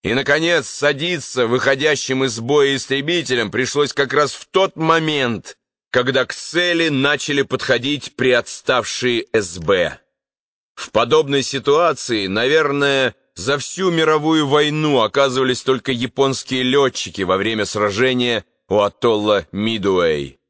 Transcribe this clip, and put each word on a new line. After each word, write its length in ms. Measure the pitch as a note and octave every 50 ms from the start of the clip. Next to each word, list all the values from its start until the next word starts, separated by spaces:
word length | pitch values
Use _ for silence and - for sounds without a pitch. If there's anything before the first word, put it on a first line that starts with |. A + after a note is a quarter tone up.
И, 120 | - F#2 A2+
наконец, 540 | C3 C#3 - C#3+ D#3 E3 E3+ F3 D#3+ B2+ -
садиться 760 | - - C#3+ D3 D3 C3+ D#3+ F3 F3+ D3 - - - B2+ A#2+
выходящим 760 | A2+ A#2+ B2+ A#2 C3+ C#3 C3+ D3+ D#3 D3 C3+ - - C3 C3 C3+
из 160 | C3 A2 A#2
боя 340 | A2+ A#2+ D3 D3 C#3 C#3 C#3
истребителям 760 | C3 - - C3+ C#3 C#3 D#3 F3 F3 C#3+ B2+ B2+ A#2+ A2+ G2
пришлось 420 | F#2 A#2 C3 A#2+ - C#3+ D3 B2+
как 220 | - - C#3 B2 C3
раз 180 | D3 D3 C3
в 140 | - - -
тот 300 | _ - F#3+ F#3+ F#3 _
момент, 840 | D#3+ D#3+ D#3+ E3 E3 D#3+ D#3 D3+ C#3+ C3 A#2+ A2+ F#2 - - - _ _ _ _ _ _ _
когда 340 | - B2 B2 C3 B2+ C3+ B2+
к 100 | - -
цели 540 | - - - C#3 E3+ F3+ F3 F3 E3 E3 D#3+
начали 540 | C#3+ C3 C3+ C#3+ D3 C#3 - - C#3+ C#3+
подходить 720 | C3+ - C3+ A#2+ - - B2+ A#2 A#2 C#3 D3 C3+ - - _
приотставшие 1080 | - B2+ C3 B2 A#2+ A#2 - - - _ - C3 A#2+ G#2+ - - - B2 B2 A#2+ A2+ - _
С 260 | - A2 G2+ F2 E2+ F#2
Б. 400 | E2 D#2 G2 F2+ E2+ D#2 - - _ _ _ _ _ _ _ _ _ _ _ _ _ _ _
В 160 | - - -
подобной 520 | - G#3 A#2+ A#2+ D3+ D#3 D#3 C#3 C#3 C#3
ситуации, 840 | B2+ - - C3+ - C#3 C#3+ D#3+ F3 E3 D3 - - - A#2+ G#2+ G2
наверное, 880 | F#2 F#2+ A2 A#2+ C3+ D3+ D#3+ D#3 C#3+ C#3+ C#3+ C#3+ C#3 C#3 C3+ C3 A#2+ - _ _ _ _
за 240 | - F2+ A#2+ C#3+ C#3+
всю 320 | - - - F3 F#3+ F#3
мировую 560 | E3+ E3 D#3+ D#3 D#3 D#3 D3 D#3+ D#3+ D#3 D3+
войну 540 | C3+ C#3+ D3 D3+ D3+ D3 D#3 D#3 D3+ C#3+ B2
оказывались 640 | A2 G#2 - C#3 C#3 C3+ B2 C3 C3 C3 B2+ -
только 300 | - C3 C3 B2 _ C3+
японские 680 | C3 A#2 B2+ B2 _ - C#3 C3+ B2+ - - - C3 B2+
летчики 600 | B2+ B2+ C3 C#3+ C#3 B2+ - - - G2+ E2 G2
во 140 | F#2+ F2 F#2
время 280 | F#2+ G2+ A2 A2+ A2 G2+
сражения 800 | F#2+ - G#2+ G#2 G#2 F#2+ G#2+ B2+ C3 B2+ B2 B2 A#2+ A#2 G#2+ - _ _ _ _ _
у 120 | F#2+ G#2+
атолла 680 | G2+ G2+ - _ - A#2+ A2 G#2+ G#2 G#2+ G#2 G2 E2+ _
Мидуэй. 840 | - G2 G#2+ A2+ A2+ G#2+ F#2 G2 F#2+ F2+ E2+ E2 D#2 D2 C#2+ C2 B1+ _ _